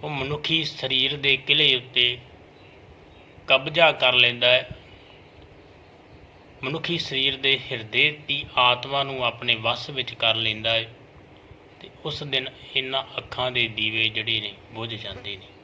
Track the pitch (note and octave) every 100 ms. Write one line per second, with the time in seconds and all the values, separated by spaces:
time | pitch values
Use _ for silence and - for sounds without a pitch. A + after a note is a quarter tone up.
0 | D3+ D3 C3+ D3 - D#3+ D3+ - C3 C3
1 | C3 C#3+ C#3 C3+ - D3 D3+ B2+ B2 B2+
2 | B2 B2 - - - - - - - -
3 | - - - - - C3+ C#3 D3+ E3 D3
4 | B2+ B2+ A#2+ A#2+ B2 B2+ - - - -
5 | - - - - - - - - - -
6 | - - - - - - C3 D#3+ D#3+ E3+
7 | - C3+ C3+ C3+ C3+ C3+ - B2 G#2+ A#2+
8 | D3 D3+ - C#3+ - - B2 B2 C3+ C#3
9 | C#3 C3+ B2 A#2 B2 A2+ A2+ A#2+ - C#3
10 | A#2+ - A#2 A2 A2 G#2+ A2+ A2+ A2+ -
11 | - - - - - - - - - -
12 | D#3 D3 D3 C3+ C3 - - C#3 C3 C3+
13 | C3+ - - - B2+ B2 A#2 A2 G#2+ A2
14 | A2 A2 A2 A2 G#2 G2 - A2+ A2+ A2
15 | G#2 F#2+ G#2 G2 F#2+ -